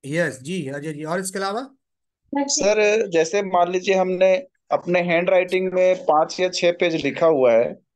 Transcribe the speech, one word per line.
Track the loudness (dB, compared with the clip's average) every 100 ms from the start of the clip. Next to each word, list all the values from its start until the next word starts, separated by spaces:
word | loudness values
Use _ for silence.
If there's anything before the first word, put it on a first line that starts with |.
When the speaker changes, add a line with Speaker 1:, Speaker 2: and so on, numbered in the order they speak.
| -6
Speaker 1:
यस | -4 -4 -4
जी, | -8 -8 -8
अजय | -8 -10
जी, | -10
और | -6 -6
इसके | -6 -6
अलावा? | -6 -6 -10 _ _ _ _ _ _ -6
Speaker 2:
सर, | -4 -2 0 2 2 2 0
जैसे | 0 0 0
मान | 0 0 0
लीजिए | 0 0 0
हमने | 0 2 2 2 -2 _ _
अपने | -4 0 0
हैंडराइटिंग | 2 0 2 2 2 -2 -2
में | 2 2 2
पांच | 2 2 2 -2
या | -4
छह | 0 0
पेज | 2 0 0
लिखा | -4 0 2
हुआ | 4 4
है, | 4 2 -4 _